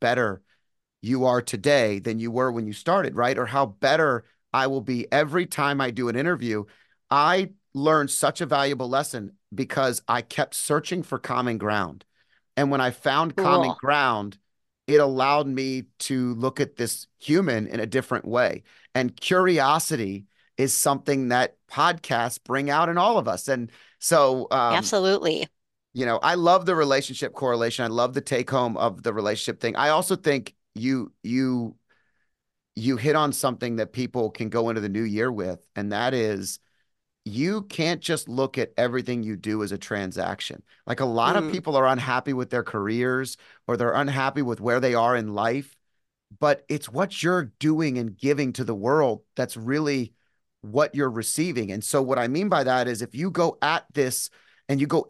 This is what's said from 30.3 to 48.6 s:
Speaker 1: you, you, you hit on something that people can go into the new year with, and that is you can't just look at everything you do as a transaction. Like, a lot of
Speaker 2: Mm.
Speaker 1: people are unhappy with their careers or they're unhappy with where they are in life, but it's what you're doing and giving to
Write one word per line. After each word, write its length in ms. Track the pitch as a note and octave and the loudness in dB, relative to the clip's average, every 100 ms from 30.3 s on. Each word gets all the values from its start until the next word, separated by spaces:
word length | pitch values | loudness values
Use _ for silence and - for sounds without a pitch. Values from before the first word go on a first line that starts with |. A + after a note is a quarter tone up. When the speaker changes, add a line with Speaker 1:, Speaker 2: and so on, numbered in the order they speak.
| C#3 - _ _ | 0 -2 _ _
Speaker 1:
you, 380 | G#2 B2 C3 A2 _ | -6 -2 -2 -4 _
you, 540 | G#2 B2 C3 B2 A#2 - _ _ _ _ _ _ _ _ _ | -4 -2 0 0 -4 -10 _ _ _ _ _ _ _ _ _
you 220 | - A#2 B2+ | -6 -2 0
hit 180 | C#3 | 2
on 180 | D3+ D3 | 2 2
something 440 | - C3+ B2+ B2 A2+ | 0 -2 -2 -4 -4
that 160 | G#2+ | -4
people 380 | B2 B2 B2 A2 | -4 -4 -2 -2
can 180 | - A2+ | -2 -4
go 200 | A#2 A#2 | -2 0
into 120 | A2+ | 0
the 80 | G#2 | -2
new 140 | G2+ | -2
year 280 | A2+ G#2 B2 | -2 -2 -2
with, 300 | A2 F#2 F2 _ - | -2 -6 -6 _ -8
and 160 | G2+ | -4
that 220 | G#2 B2 | -2 -2
is 460 | C3 A2 G2+ F#2+ - _ _ _ _ _ _ | 0 -2 -4 -8 -12 _ _ _ _ _ _
you 380 | - G#2+ E3 G#3+ | -10 -4 -2 -2
can't 360 | G3+ - D#3+ E3+ | -6 -4 -2 -2
just 260 | - D#3 - | -4 -4 -4
look 300 | B2 C3+ C#3 | -4 -2 -2
at 160 | A2+ - | -4 0
everything 440 | B2 B2+ A2+ A#2+ | 0 0 -4 -6
you 140 | A2 G2+ | -6 -8
do 260 | G#2 G#2+ | -4 -4
as 80 | G#2 | -4
a 60 | G2 | -6
transaction. 840 | - G#2 F#2+ F#2 F2+ G2 - - - _ - | -6 -6 -6 -4 -6 -6 -10 -12 -20 _ -8
Like, 140 | A#2+ | -2
a 40 | |
lot 320 | C3+ A2+ B2 F#3+ | 0 2 2 2
of 80 | |
Speaker 2:
Mm. 80 | D3+ | 0
Speaker 1:
people 240 | F3+ E3 C#3 | -4 0 4
are 100 | C3 | 4
unhappy 460 | C3 A#2+ B2+ C#3+ | 2 0 -2 -2
with 160 | B2+ B2 | -4 -2
their 140 | B2 | -4
careers 760 | A2+ A2 G2+ A#2 B2+ B2+ C3 - - - - | -4 -4 -2 0 0 -2 -4 -10 -18 -12 -4
or 100 | A#2+ | 0
they're 160 | A#2+ | 2
unhappy 480 | G#2+ C#3 C3+ C3+ C#3 | 2 0 0 -2 0
with 220 | B2+ A2 | -2 -2
where 180 | A2 A#2+ | 0 2
they 140 | B2+ | 2
are 200 | A#2 A#2 | 2 4
in 200 | B2 G#2+ | 2 0
life, 420 | G#2 A2+ C3+ C#3 _ _ _ _ _ _ G#2 | -2 0 -2 -6 _ _ _ _ _ _ 0
but 240 | D3 C#3 - | 2 2 -2
it's 180 | D3 - | -6 -4
what 340 | B2 G3 - | -4 -4 -2
you're 300 | D#3+ F3+ B2+ - | 0 0 -2 -2
doing 400 | D3+ D#3 D#3 B2 | 0 2 0 -2
and 180 | A#2 F#2+ | -4 -2
giving 380 | C#3 D3 C3 | 0 0 0
to 100 | B2 | -2